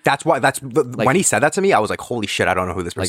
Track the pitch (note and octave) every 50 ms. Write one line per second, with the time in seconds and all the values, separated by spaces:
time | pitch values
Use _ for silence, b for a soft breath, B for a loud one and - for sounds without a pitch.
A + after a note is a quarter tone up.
0 | - - C#3 - - D#3+ D#3+ C3 B2 - - - C3+ C3 A#2 D3+ C3+ B2 A#2+ A2
1 | A2 B2 D3 G3 F#3 - - G#2+ C3+ D#3 - G3 F#3+ G3 D#3 G#2 G#2+ F#2+ F2+ -
2 | - - A#2+ A#2 G#2 - - - G2+ F2 F2+ F#2 F#2 F#2 F2+ F#2 F2 E2+ - -
3 | F#2